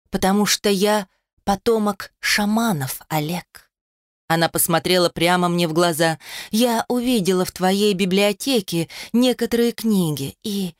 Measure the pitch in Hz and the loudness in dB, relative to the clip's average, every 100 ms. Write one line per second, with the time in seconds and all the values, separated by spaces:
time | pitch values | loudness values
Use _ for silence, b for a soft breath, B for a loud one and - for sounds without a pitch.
0 | _ 190 185 202 202 - 208 196 208 214 | _ -2 2 2 2 0 0 2 2 0
1 | 190 _ _ _ - 196 240 220 208 196 | -4 _ _ _ -4 -2 0 0 0 -4
2 | - _ - - 208 220 233 151 131 - | -10 _ -2 0 0 0 0 -2 -4 -8
3 | - 156 151 175 - - _ _ _ _ | -6 -4 -4 -6 -10 -20 _ _ _ _
4 | _ _ - 165 160 170 - 165 175 180 | _ _ -4 0 0 0 0 0 2 2
5 | 175 - 170 180 175 175 170 160 175 151 | 2 0 0 2 2 0 0 2 0 2
6 | 165 156 B B B 214 247 226 - 247 | 0 -2 B B B 0 2 0 -2 -2
7 | 240 233 175 185 180 - 180 202 208 185 | 0 2 2 0 0 -2 0 2 2 2
8 | 196 190 208 202 277 247 - 165 160 B | 0 2 2 0 -2 -2 0 -4 -4 B
9 | B 233 247 233 233 233 233 - 220 196 | B 0 2 0 -2 0 0 -2 0 0
10 | 165 139 135 - 220 202 185 - | 0 -4 -8 -10 -8 -6 -6 -8